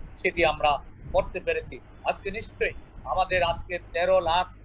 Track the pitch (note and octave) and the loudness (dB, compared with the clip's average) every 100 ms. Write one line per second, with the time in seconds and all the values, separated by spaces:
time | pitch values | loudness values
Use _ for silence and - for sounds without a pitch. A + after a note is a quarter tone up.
0 | - - F#3 E3+ D#3 D3+ D3+ C#3 - - | -14 -4 -2 2 2 4 2 2 -2 -16
1 | - F#3 - F3+ E3 D#3+ D#3 B2 - - | -2 0 0 -4 -4 -4 -4 -14 -16 -8
2 | D3+ F#3 G3 G#3+ - - F3 - - - | -6 -4 -6 -8 -8 -4 -4 -4 -16 -12
3 | B2+ E3 F#3 F#3 E3+ E3+ - F3 - E3+ | -4 0 2 2 2 0 -4 -8 -4 0
4 | F#3 F#3+ E3 F3 F#3 - | 4 4 4 2 2 -6